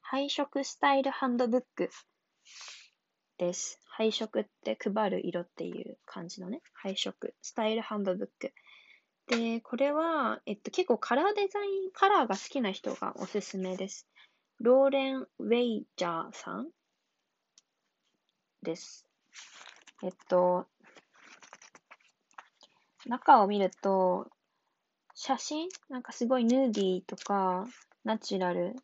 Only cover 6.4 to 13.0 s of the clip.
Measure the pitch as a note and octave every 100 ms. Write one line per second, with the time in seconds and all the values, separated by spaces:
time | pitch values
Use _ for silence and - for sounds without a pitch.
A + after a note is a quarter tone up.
6.4 | F#3 C4+ _ - G3 G3 G3 - - -
7.4 | - - A3 A3 - G#3 F#3+ F#3 - _
8.4 | - _ _ - _ - _ _ - A#3
9.4 | A#3 A#3 - A#3+ C#4 D4 E4 D#4+ A#3 A3
10.4 | - G#3 - - F#4 A#3 - B3 F#4 G#4
11.4 | G4+ G#4 G4+ G4 F#4+ - G4 G4+ A#3 G3
12.4 | - C#4+ A3 G3 - F#3+